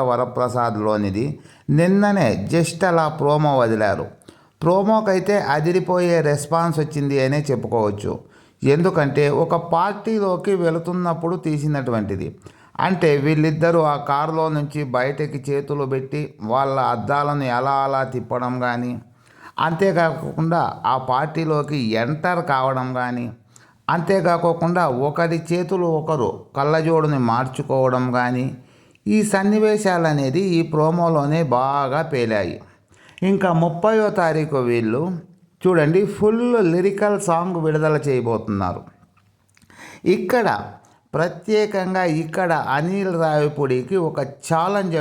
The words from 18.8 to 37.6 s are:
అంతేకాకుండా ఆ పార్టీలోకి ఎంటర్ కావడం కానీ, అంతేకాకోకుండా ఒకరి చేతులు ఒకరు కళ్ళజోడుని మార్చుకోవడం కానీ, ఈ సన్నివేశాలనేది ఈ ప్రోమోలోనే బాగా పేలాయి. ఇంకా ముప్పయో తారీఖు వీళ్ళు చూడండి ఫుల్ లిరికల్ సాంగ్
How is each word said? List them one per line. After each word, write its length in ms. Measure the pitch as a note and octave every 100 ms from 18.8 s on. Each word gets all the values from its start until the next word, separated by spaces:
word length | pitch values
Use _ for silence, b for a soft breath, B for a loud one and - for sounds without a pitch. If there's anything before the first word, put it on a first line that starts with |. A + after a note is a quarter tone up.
| B2 A#2 - B B B B B D#3+
అంతేకాకుండా 960 | E3 G3 E3+ E3 D#3+ C#3+ C#3 E3 E3+ A#2+ - A2
ఆ 100 | C3 C3
పార్టీలోకి 680 | B2+ D#3 D#3+ D#3+ D3+ C#3 D3 A2+ A2
ఎంటర్ 400 | A#2+ D#3 F3+ F3 C#3+
కావడం 340 | C3+ C3 C3 B2+ B2+
కానీ, 260 | B2 B2 A#2+ A#2+ _ b b b -
అంతేకాకోకుండా 960 | E3 D#3+ G3 E3+ E3+ E3+ E3 E3 F3 D#3+ B2 C#3+
ఒకరి 300 | D#3+ E3+ E3 E3
చేతులు 400 | F3 F3 F#3+ E3+ D#3+
ఒకరు 320 | D#3 D#3 G#2 - - C#3
కళ్ళజోడుని 600 | C#3+ D#3+ D#3+ D#3+ D#3 C#3+ A#2+
మార్చుకోవడం 760 | A2+ C3 C3 C#3+ C3+ C3 B2+ B2+ B2
కానీ, 300 | B2 B2+ C3 - b b b b G3+
ఈ 120 | G#3+ G#3+
సన్నివేశాలనేది 1120 | G3 G3+ G#3+ G#3+ G#3+ G3+ F3 E3 D3 C3+ D#3 G3 E3
ఈ 20 | D#3+
ప్రోమోలోనే 680 | D#3 D#3 F3 E3+ D#3+ C#3+ D#3+ D3+
బాగా 480 | A#2+ C3+ C#3+ C#3 C#3+ D#3+
పేలాయి. 440 | C#3 A2+ G#2+ F2 - - b _ B B B F#3
ఇంకా 200 | G3 F#3+ E3
ముప్పయో 480 | E3 D#3+ G#3+ A3 G#3+ G3+
తారీఖు 420 | E3+ D#3 D3+ C#3+ A#2+
వీళ్ళు 320 | A#2+ A2 A#2+ F3 F3 - - _ _
చూడండి 400 | F#3 F3 D3+ F3 G3+ -
ఫుల్ 260 | G#3 A3+ A#3+ A#3 F3+
లిరికల్ 480 | E3+ F#3+ G3 G#3 G3 G3
సాంగ్ 320 | E3 F3+ E3+